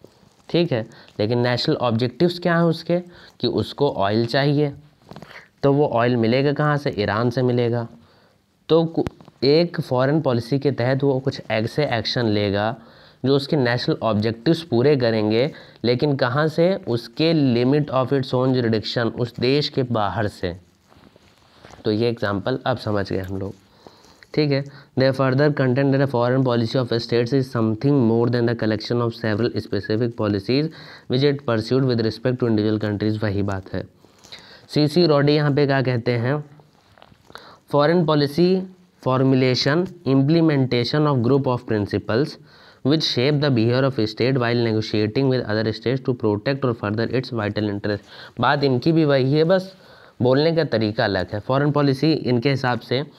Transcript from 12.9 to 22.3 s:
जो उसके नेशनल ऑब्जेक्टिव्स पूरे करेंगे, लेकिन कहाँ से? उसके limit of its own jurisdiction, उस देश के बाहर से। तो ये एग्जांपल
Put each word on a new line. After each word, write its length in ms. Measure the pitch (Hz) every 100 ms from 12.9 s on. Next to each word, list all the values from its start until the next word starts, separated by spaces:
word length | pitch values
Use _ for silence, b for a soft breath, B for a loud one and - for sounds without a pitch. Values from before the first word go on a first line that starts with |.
| B B B
जो 120 | 127 139
उसके 200 | 139 156
नेशनल 400 | 120 123 - 156
ऑब्जेक्टिव्स 600 | 113 104 110 117 - 165
पूरे 340 | - 117 135 147
करेंगे, 540 | 120 113 107 113 139 B B B
लेकिन 320 | 113 123 147 139
कहाँ 320 | 127 127 156
से? 260 | 156 170
उसके 580 | 196 190 117 - - 160 165 139
limit 360 | 117 123 151 147
of 180 | 127 123
its 220 | 139 131
own 200 | 127 131
jurisdiction, 580 | 127 117 110 - - 113
उस 220 | - 117 -
देश 280 | 120 139 147
के 140 | -
बाहर 460 | 123 117 101 92 104
से। 280 | - 90 85 - _ _ B B B B B B B B B
तो 80 | -
ये 160 | 107 117
एग्जांपल 500 | 117 104